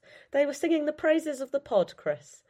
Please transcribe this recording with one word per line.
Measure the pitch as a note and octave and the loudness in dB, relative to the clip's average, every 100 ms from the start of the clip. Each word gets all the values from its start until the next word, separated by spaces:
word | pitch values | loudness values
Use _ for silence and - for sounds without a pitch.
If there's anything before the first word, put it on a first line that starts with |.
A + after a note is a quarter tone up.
| _ - _ | _ -20 _
They | C#4 C#4+ | 0 0
were | |
singing | C#4 E4 E4 D4 | 0 0 0 0
the | |
praises | D4+ D#4+ D#4+ D#4 C4 | 0 2 2 0 -8
of | C4+ | -6
the | C#4 | -6
pod, | - G#3 E3+ - | 0 0 0 -4
Chris. | D#3 D3 - - | -6 -6 -10 -20